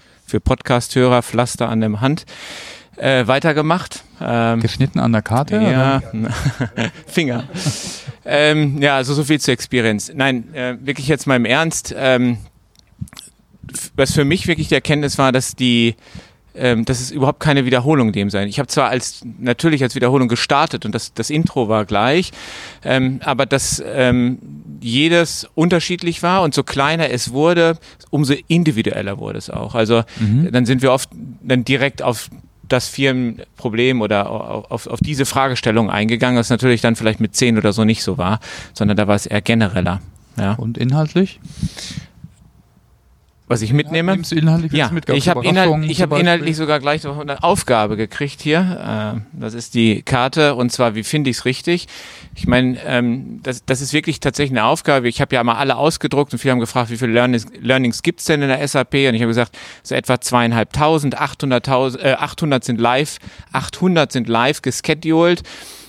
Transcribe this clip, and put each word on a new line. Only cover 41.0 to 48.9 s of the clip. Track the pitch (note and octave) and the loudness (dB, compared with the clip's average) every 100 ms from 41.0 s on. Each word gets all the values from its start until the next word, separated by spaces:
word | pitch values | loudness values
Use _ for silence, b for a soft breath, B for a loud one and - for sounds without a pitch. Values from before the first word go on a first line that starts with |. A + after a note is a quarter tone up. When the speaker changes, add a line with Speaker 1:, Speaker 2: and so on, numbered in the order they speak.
| D#3 F3 F#3+ - B B B B B B B - - - - _ _ _ _ _ _ _ _ _ - | 2 2 0 -2 B B B B B B B -20 -20 -20 -20 _ _ _ _ _ _ _ _ _ -4
Speaker 1:
Was | A#2+ | -2
ich | A2 | 2
mitnehme? | C#3+ C#3+ E3 F3 | 0 0 -2 0
Speaker 2:
Nimmst | F#3+ E3 | 0 -2
du | E3 | 0
inhaltlich | D#3+ E3 D#3+ | 2 2 0
was | C#3 | 0
Speaker 1:
Ja, | C3 | 0
Speaker 2:
mit? | E3 - | -2 0
Gab's | C#3 | 0
Speaker 1:
ich | D3 | 2
hab | C#3+ | 0
Speaker 2:
Überraschungen | D3 F#3 F3+ D#3 | 2 2 4 2
Speaker 1:
inhalt-, | D#3 | 0
ich | D#3 | 0
Speaker 2:
zum | E3+ | 0
Speaker 1:
hab | D3 | 2
inhaltlich | F3 E3+ D#3 | 2 2 0
Speaker 2:
Beispiel? | D#3 D#3 | -2 0
Speaker 1:
sogar | D3+ | 0
gleich | C#3 D3+ | 0 -2
noch | D3 D3 | -4 -8
eine | D3 C3+ | -8 -2
Aufgabe | E3+ F#3 - A#2 G#2+ G#2+ | 0 0 2 2 2 -2
gekriegt | A2 - C#3+ - | -6 -6 -8 -4
hier. | D3+ D#3+ F#3 - G#2 | 0 2 0 -2 -6